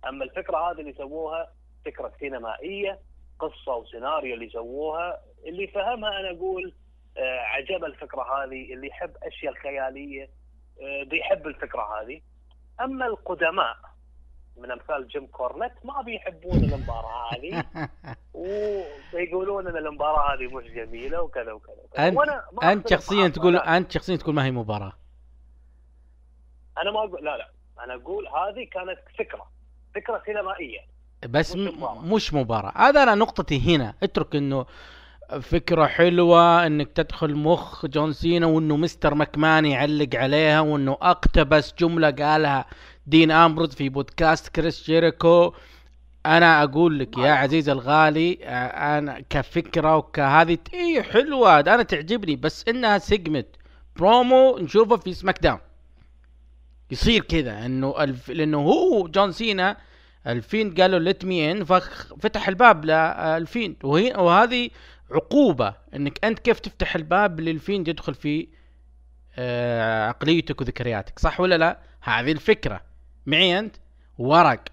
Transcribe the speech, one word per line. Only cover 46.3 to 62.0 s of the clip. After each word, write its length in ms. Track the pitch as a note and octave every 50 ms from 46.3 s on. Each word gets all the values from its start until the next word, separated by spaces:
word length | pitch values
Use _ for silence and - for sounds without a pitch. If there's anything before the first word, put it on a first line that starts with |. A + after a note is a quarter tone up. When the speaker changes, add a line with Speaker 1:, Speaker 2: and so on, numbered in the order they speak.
| D#3 E3+ E3+ E3+ E3 D3+ D3
Speaker 2:
أقول 360 | D3 C3 D3+ E3+ E3+ D#3 C#3+
لك 200 | C3 A#2 A2+ B2+
يا 40 | B2
Speaker 1:
ما 100 | C#3+ D3+
Speaker 2:
عزيز 360 | C3+ C#3 C#3 D3 D#3+ D3 D3+
الغالي، 720 | C#3 C3+ A#2+ B2+ D3 D#3 D#3 D#3 D3+ D#3+ E3 F3 F#3 - -
آه، 540 | - - D3+ D3+ B2+ - - - D3 D3+ D3
أنا 220 | D3 C#3+ C3+ - C#3 _
كفكرة 640 | - C#3+ C3 - - E3+ E3+ - - E3+ D3+ D#3 D#3+
وكهذه 580 | D#3 C3+ - _ D#3 C#3+ C3+ C#3+ D#3 E3+ E3 E3+
ت-، 200 | E3 - - -
إيه 280 | F4+ F4 F4 E4 C4+ G3
حلوة، 580 | - - G#3+ C4+ D#4 C#4+ C4 A#3+ G3+ E3 D3
أنا 220 | C#3+ E3 G#3 A#3+ A#3
تعجبني، 540 | - G3 D3 D3+ D#3+ A3 A#3+ G3+ E3+ D3
بس 320 | C3 B2 D#3 - - - A3+
إنها 300 | A#3 B3+ - A3 G#3 G3
سيجمنت 500 | - - G#3 G#3+ F3 D#3+ D#3 C#3 A2+ - - - - - - - - - -
برومو 640 | - - G3 A3+ B3 B3+ B3 C4 C4 C4 C4 B3 -
نشوفه 380 | F#3 C#3+ - G3+ A3+ G#3 A#3+
في 160 | G#3 - F#3+ F3+
سماك 260 | - - F#3+ F3+ -
داون. 220 | - D#3 B2 - - - - - _ _ _ _ - _ _ _ _ _ _ _ _ _ _ _ _ _ _ - _ _
يصير 320 | C3 B2+ - A3 A#3 G#3+ -
كذا 440 | - - E3 C#3+ A#2+ G#2+ G#2 A2
إنه 280 | B2 C3 C3 C3 C3+ C#3 - D#3
الف-، 260 | C#3 C3 B2 - -
لأنه 300 | - E3 D#3 D3+ D3+ D3
هو 480 | C#3+ D#3 A#3 F4 F#4+ F#4 C#4+ G#3+ F#3 E3+
جون 240 | D3+ G3 G3+ G3+ D#3+
سينا 440 | - A3+ A3+ G3+ F#3+ F3+ F#3+ G#3 - - - _ _ _ _ _ _ _
الفيند 540 | - A#2+ B2 A2+ - - A3 A3 G#3 E3 E3
قال 240 | F#3 F#3 F#3+ F3+ D#3+
له 80 | F3+ G3
let 40 |
me 400 | F#3+ F3 F#3+ F#3 F3 D3+ D3+ F3
in، 80 | G#3+ F#3+
فخ-، 500 | D3 F#3 F#3 F3+ - - -